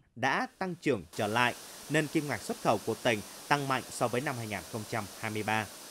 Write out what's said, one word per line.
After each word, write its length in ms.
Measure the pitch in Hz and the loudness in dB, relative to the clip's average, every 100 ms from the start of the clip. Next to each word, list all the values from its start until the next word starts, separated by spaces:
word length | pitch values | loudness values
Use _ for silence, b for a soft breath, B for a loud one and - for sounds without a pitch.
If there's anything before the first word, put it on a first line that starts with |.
| _ - | _ -2
đã 320 | 131 170 247 - | 2 2 0 -4
tăng 160 | 185 175 | -6 0
trưởng 300 | - 113 78 | 2 2 0
trở 160 | - 104 | -2 2
lại, 280 | 113 120 113 - - - | 4 4 2 -12 -12 0
nên 180 | 151 151 | 2 2
kim 200 | 165 147 | 0 0
ngạch 140 | 110 | -4
xuất 160 | - 226 | -4 0
khẩu 160 | 165 107 - | 4 4 2
của 100 | 110 | 0
tỉnh 160 | 127 107 - - - | 2 2 -2 -8 2
tăng 200 | 147 135 | 2 4
mạnh 160 | 131 - | 0 -2
so 220 | - 123 | 0 0
với 140 | 120 | 2
năm 140 | 151 120 | -2 -4
hai 100 | 110 | -4
nghìn 120 | 98 - | -6 -4
không 120 | 117 104 | -8 -4
trăm 140 | 113 98 - | -4 -4 -6
hai 120 | 113 | -4
mươi 120 | 107 | -2
ba. 220 | 104 110 104 - - | 2 2 0 -8 -16